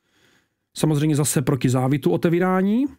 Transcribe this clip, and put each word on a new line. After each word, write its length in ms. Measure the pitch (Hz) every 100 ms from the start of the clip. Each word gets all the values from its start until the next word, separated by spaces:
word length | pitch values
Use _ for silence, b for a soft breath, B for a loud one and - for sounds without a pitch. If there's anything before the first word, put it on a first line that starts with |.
| _ _ _ _ _ _ _ -
Samozřejmě 400 | 156 147 156 147
zase 260 | 151 160
proti 260 | 123 135 135
závitu 420 | 127 127 143 175
otevírání 760 | - 175 170 185 185 196 226 285